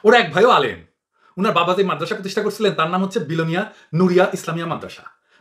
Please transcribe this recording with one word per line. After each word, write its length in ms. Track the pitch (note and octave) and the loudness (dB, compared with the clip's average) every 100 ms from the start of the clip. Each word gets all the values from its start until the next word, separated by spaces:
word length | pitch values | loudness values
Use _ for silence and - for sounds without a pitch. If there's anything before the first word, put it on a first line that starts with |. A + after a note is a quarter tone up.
ওর 100 | G#3 | 4
এক 180 | A#3+ F#3+ | 4 4
ভাইও 180 | D3+ A#3 | 2 4
আলেম। 340 | F#3 B2+ F2 E2 _ _ _ _ - | 4 2 -4 -14 _ _ _ _ -4
উনার 160 | G#3+ | 0
বাবা 220 | E3+ F3 | 0 0
যে 80 | F#3 | 0
মাদ্রাসা 300 | F#3+ D3+ E3 | 0 -2 -6
প্রতিষ্ঠা 280 | G#3+ G3 - | -6 -6 -4
করছিলেন 300 | G#3 - G#3 | -4 -2 -2
তার 180 | D#3+ D#3+ | 0 -2
নাম 140 | F#3 | -2
হচ্ছে 160 | F#3+ A3+ | -2 -4
বিলোনিয়া 520 | D3+ D#3+ D#3+ E3+ G#3+ - _ | -4 -4 -2 -2 -4 -10 _
নুরিয়া 340 | D#3 F#3 F3+ F#3+ | 0 2 4 2
ইসলামিয়া 340 | F#3+ - E3 E3 | 0 -8 -6 -6
মাদ্রাসা। 360 | C3 - - - _ _ _ | -8 -10 -16 -20 _ _ _